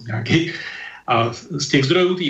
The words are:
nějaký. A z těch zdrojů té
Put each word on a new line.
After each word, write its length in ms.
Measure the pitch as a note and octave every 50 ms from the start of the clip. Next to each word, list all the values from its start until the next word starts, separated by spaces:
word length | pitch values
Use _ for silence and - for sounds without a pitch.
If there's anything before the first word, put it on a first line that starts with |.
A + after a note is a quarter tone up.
| -
nějaký. 440 | A#2 A2+ A2+ A2+ - - E3 E3 - - - - - - - - - - - -
A 260 | - A#2 A2+ A#2 A#2 -
z 360 | - - - E3+ C#3 - -
těch 160 | - C#3+ C3
zdrojů 300 | C3+ E3+ F3+ F3+ F3+ F3+
té 100 | F3+ F3 C#3+